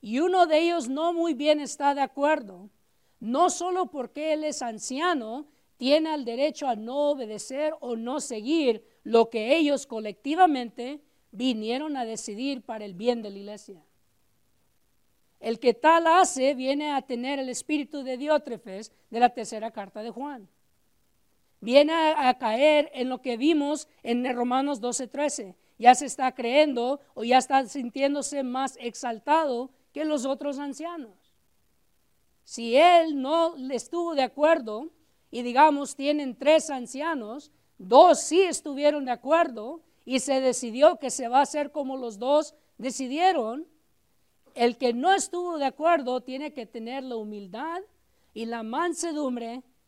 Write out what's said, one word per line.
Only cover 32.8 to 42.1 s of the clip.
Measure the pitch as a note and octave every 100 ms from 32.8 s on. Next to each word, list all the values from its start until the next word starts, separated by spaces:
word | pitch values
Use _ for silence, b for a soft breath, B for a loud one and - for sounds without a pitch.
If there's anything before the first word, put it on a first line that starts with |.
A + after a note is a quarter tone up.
| F4 F4 E4 C#4+
no | C4 E4 E4 C4+
le | C4 B3
estuvo | - E4+ E4+ D4+
de |
acuerdo, | B3+ C#4 D4+ E4 A3 G#3+ D#4+ _ _ _ _
y | A#3
digamos | A#3+ A#3+ D4+ C#4+ C#4 -
tienen | C#4 D4+ C4+ A3+
tres | C#4 D#4+ D#4
ancianos, | C4+ A#3+ C4 D#4+ D4+ G#3+ C4+ - _ _ -
dos | F#3 B3 F4 D4+
sí | - E4+
estuvieron | F#4 - D4+ C4+ D4 D4
de | B3+
acuerdo, | A#3+ B3+ D#4+ E4+ A3+ A3 D#4+ _ _ -
y | B3+
se | - C4
decidió | C4 A#3+ A#3+ A#3 D4+ E4+
que | C4
se | - A#3
va | B3+
a |
hacer | C#4 D4+ C#4+
como | D4+ C4+ C4+
los | A#3+